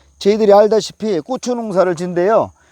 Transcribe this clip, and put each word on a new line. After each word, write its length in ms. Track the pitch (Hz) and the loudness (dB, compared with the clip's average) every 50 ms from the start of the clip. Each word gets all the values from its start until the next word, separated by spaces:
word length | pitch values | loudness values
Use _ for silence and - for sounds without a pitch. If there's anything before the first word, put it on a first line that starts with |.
| _ _ _ _ | _ _ _ _
저희들이 360 | - 202 214 214 220 196 196 | -2 -2 0 2 4 4 6
알다시피 680 | 202 208 214 214 214 - - - _ 208 220 202 156 | 6 6 4 2 0 -2 -4 -10 _ -6 -4 -4 -4
고추 340 | - - 262 - - 233 247 | -4 -6 -10 -8 -6 -6 -6
농사를 420 | 240 233 220 185 185 190 185 175 | -6 -6 -4 -2 0 0 0 -2
짓는데요, 560 | 151 180 180 180 170 175 196 226 196 123 95 - _ _ _ | -4 -6 -6 -4 -2 0 0 0 0 0 -2 -8 _ _ _